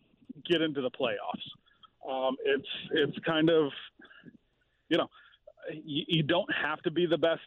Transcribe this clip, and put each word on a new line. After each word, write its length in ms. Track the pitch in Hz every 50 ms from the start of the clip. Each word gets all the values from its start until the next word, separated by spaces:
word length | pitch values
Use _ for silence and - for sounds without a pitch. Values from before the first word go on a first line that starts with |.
| _ _ _ _ _ - - 147 -
get 160 | - 170 156
into 200 | 160 160 135 139
the 100 | 127 123
playoffs." 520 | - - 135 117 104 101 98 92 - - - - - - _ _ _ _ - _ _ _ - -
Um, 280 | 131 131 131 131 135 - -
it's, 240 | 139 143 135 - - - - - -
it's 280 | - 160 143 143 - -
kind 300 | - 165 165 156 156 165
of, 220 | 165 160 151 135 - - - - _ - - - - - - - - _ _ _ _ _ _ _ _ _ _
you 100 | _ 160
know, 100 | 165 135 - - - - - _ _ _ - - _ - 160
you, 340 | 156 156 - 160 139 156 -
you 160 | - 170 156 151
don't 260 | 135 170 180 214 - 220
have 280 | - - 143 156 - -
to 80 | 175
be 140 | 151 170 175
the 120 | 156 170
best 240 | 151 151 165 165 151 -